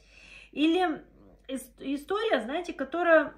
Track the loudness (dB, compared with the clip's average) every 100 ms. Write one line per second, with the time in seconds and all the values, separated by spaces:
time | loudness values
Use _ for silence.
0 | _ -20 -20 -20 -12 0 2 4 0 -2
1 | -12 _ -20 -20 -10 -10 -10 -12 -8 -8
2 | -4 -2 0 0 -2 -6 -8 -8 -6 -2
3 | 4 4 4